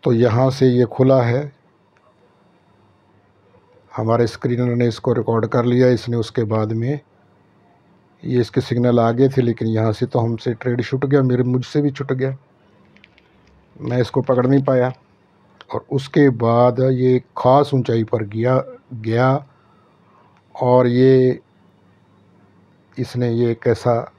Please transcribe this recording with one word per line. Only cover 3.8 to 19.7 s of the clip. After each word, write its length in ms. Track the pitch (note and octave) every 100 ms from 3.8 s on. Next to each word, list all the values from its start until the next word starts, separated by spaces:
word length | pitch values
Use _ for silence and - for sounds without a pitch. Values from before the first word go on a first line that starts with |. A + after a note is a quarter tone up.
| _
हमारे 360 | - A2+ A2+ A#2+
स्क्रीनर 480 | - C3 A#2+ B2 A#2+
ने 120 | A#2+
इसको 260 | A2 -
रिकॉर्ड 340 | A#2+ A2 A2+ A2
कर 180 | C3 A#2+
लिया 240 | B2 B2+
इसने। 260 | A#2+ - A#2
उसके 260 | A2 - A2
बाद 260 | A2 G#2+
में 260 | A2+ A#2 D3 _ _ _ _ _ _ _ _ _ _ _ _
ये 160 | - B2
इसके 200 | A2+ -
सिग्नल 380 | B2+ A#2+ B2 A#2+
आ 120 | A#2
गए 160 | A#2 C3+
थे, 120 | C3+
लेकिन 260 | A#2+ A2+ A2+
यहाँ 220 | A2 A2+
से 120 | A2 B2
तो 140 | B2+
हमसे 340 | A#2 A2+ - A2+
ट्रेड 280 | B2+ A#2+
छूट 220 | A2+ C3 C#3
गया, 160 | C#3+
मेरे, 200 | C3 B2 B2
मुझसे 360 | B2+ B2 D#3
भी 100 | D3
छूट 220 | C#3 C3+
गया, 240 | C3+ C3+ C3 _ _ _ _ _ _ _ _ _ _ _ _ _ -
मैं 220 | C3+ B2
इसको 220 | A#2+ C#3+
पकड़ 220 | C3 B2+ B2+
नहीं 140 | C#3
पाया। 280 | C#3 B2+ B2+ B2+ _ _ _ _ _ _ -
और 160 | A2+ -
उसके 380 | C#3 - - C#3+
बाद 480 | A#2 A#2 A#2 B2 A#2+
ये 380 | C3 B2+ B2+ B2+ - -
ख़ास 360 | B2 C#3 C#3+
ऊंचाई 300 | C3+ A#2 A2+ A2
पर 180 | A#2+ G#2+
गया, 300 | G#2+ A#2 C3 C3+ - _ A#2+
गया 500 | A2 A2+ B2+ C3+ C#3+ _ _